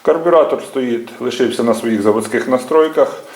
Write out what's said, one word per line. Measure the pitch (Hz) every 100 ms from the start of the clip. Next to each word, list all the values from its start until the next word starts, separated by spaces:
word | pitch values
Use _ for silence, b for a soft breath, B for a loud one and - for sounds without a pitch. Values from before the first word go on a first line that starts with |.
Карбюратор | 143 165 165 165 131 151
стоїть, | - 135 127 117 117 -
лишився | 123 - 120 -
на | 117
своїх | 110 117 107
заводських | 104 107 107 120 127
настройках. | 127 - 156 156 156 - - B